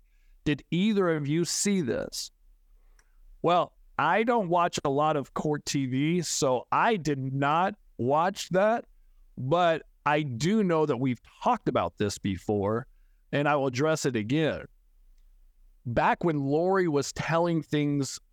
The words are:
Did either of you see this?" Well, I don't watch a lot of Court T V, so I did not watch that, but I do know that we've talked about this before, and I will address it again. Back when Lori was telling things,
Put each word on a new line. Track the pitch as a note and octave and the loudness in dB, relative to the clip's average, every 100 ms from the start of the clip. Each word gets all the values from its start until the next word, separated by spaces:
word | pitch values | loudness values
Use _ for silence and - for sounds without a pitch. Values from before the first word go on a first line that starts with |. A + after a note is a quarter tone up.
| _ _ _ - - | _ _ _ -8 -4
Did | C#3+ - | -4 -2
either | E3 G#3 G3+ F3+ | 0 2 2 2
of | D#3 C#3 | 0 0
you | D#3+ E3+ | -2 0
see | - G3+ G3 | -2 0 0
this?" | C3 G#2 - - - _ _ _ _ - _ _ _ _ - - | 0 -4 -6 -10 -14 _ _ _ _ -20 _ _ _ _ -20 -4
Well, | D#3+ F3 D3+ _ - - | 0 2 0 _ -16 -2
I | D3 F#3+ | 0 2
don't | A#3 A#3+ F3+ | 2 0 2
watch | F3 F3 - | 0 0 0
a | D3 | -2
lot | C#3 D#3 D3+ | 0 0 0
of | C3 - | -4 -4
Court | D#3 D3 | -2 -2
T | - C#3+ C3+ | -2 -4 -2
V, | C3 D3+ F3 | 0 0 0
so | D#3+ - C#3 B2 - | -2 -2 0 0 0
I | C#3 G3 A3 | 0 2 0
did | D3 C#3 | -2 -4
not | C3+ C3+ C#3 D#3+ F#3+ G#3+ - - | -4 -2 0 0 0 -4 -16 -6
watch | A#2+ D3 F3+ G#3 - | 0 2 0 -2 -2
that, | F3+ G#3+ A#3 - - - - - - | 2 2 0 -4 -20 -20 -20 -20 -10
but | B2+ E3+ F3 D#3+ - _ | -2 2 4 2 -4 _
I | D3 D3+ | 0 0
do | D3+ A#2 D#3+ A3 | 0 -2 0 2
know | F#3+ D#3+ D#3 | 2 2 2
that | A#2+ | 0
we've | C3+ A#2+ - - | 0 -4 -8 -6
talked | G#3+ B3+ - | -2 0 0
about | B2 F2 - | 0 -2 -2
this | G#2 - | -4 -2
before, | G#2 F#2 - G#2 G2 A2+ C3 - _ _ - | -4 -6 -2 -2 0 -2 -6 -18 _ _ -6
and | C#3 D3 | -2 2
I | D3 | 2
will | C3+ | 0
address | A#2+ D3+ D#3 D3 | 0 0 0 0
it | A#2+ | -2
again. | G#2+ D3 D3+ F2+ - _ _ _ - - - - - _ - _ - | 0 0 0 -2 -8 _ _ _ -20 -20 -20 -20 -20 _ -20 _ -6
Back | A#2 E3 - | 0 2 2
when | F3 D3+ | 0 0
Lori | C#3 D3 F3+ F#3+ F3 | 0 0 2 2 2
was | C#3+ C3+ | 0 -2
telling | - - E3 F3 E3 | -6 -2 0 2 0
things, | C#3+ D3+ D3 C#3+ C3+ - _ | 0 0 0 0 -2 -6 _